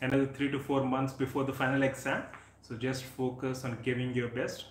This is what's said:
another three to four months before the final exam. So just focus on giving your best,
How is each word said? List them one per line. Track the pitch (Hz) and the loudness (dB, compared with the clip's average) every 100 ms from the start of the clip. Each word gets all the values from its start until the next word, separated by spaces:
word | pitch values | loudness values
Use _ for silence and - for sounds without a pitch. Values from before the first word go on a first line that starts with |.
another | 131 139 135 | 2 4 4
three | 135 139 | 2 0
to | 139 | 0
four | 123 135 | 2 2
months | 127 131 135 | 4 2 0
before | - 127 147 | 0 0 2
the | 131 | 0
final | 131 131 135 | 2 2 4
exam. | 135 135 135 135 - - - - | 2 0 -2 -2 -4 -14 -20 -20
So | - 117 | -12 -4
just | 127 131 | -2 -2
focus | - - 127 127 131 127 | -4 -2 -2 -2 -4 -4
on | 127 117 | -4 -2
giving | 131 123 127 | 0 0 0
your | 123 120 | 0 0
best, | 117 170 - - | -2 -2 -4 -10